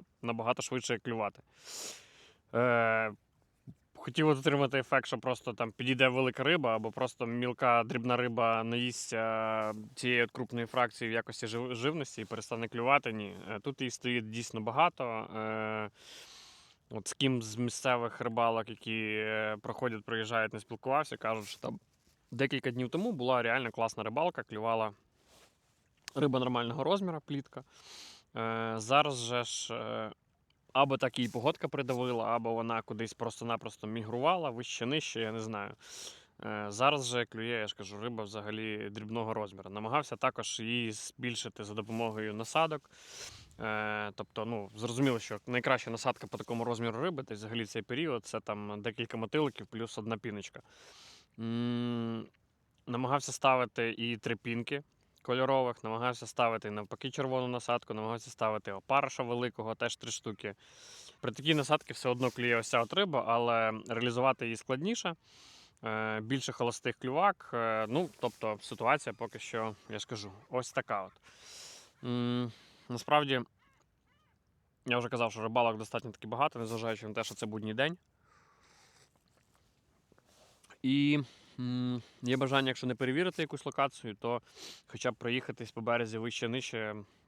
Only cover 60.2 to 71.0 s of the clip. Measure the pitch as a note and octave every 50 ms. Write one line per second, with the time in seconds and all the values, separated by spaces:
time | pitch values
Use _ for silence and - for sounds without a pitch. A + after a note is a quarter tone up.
60.2 | - A#2 G2+ - - G#2 G2 - - - - - - - - - - - - _
61.2 | - B2 C3+ - C3+ D#3+ D#3 D3 C3 D3+ D3+ D3+ - - B2+ - - B2+ B2 B2
62.2 | C3 A#2+ - B2 A#2+ A#2+ A#2+ A2+ A2 - - A#2 A#2 - - F#3+ G3+ F3+ C#3+ B2
63.2 | - A2+ A#2 A#2+ A#2+ A#2+ A#2 A2+ A2+ A2 A2 A2 - A#2+ A2+ A2+ A#2+ B2 A#2 B2
64.2 | C3 C3+ B2 - B2+ A#2 A2+ - - - C3 C3 E3 G#3 A#3+ - - F3+ E3 -
65.2 | _ - - - - - - - - - _ _ - A2+ A2 A2 A2 A2 A2 A2
66.2 | A2 A2+ C3+ C3 - C#3 - - B2 A#2+ A2+ - - B2 - - - B2+ C3+ D#3+
67.2 | F#3+ G3+ F3+ - - - C3 A#2 A2+ A2+ A2 A2 A2 G#2+ B2 E3 F#3 - - -
68.2 | B2+ A#2 - - A#2 A2 G#2+ G2 - - A#2+ - A2+ B2 D3 D3+ - A#2+ G#2+ -
69.2 | A#2+ G#2+ - A#2 - - - A2+ A2 A2 G#2 - - - G#2+ G#2 - - B2+ G#2
70.2 | G#2 G2 F#2+ G#2 - - B2+ B2+ B2 - - C3+ - - A2+ G2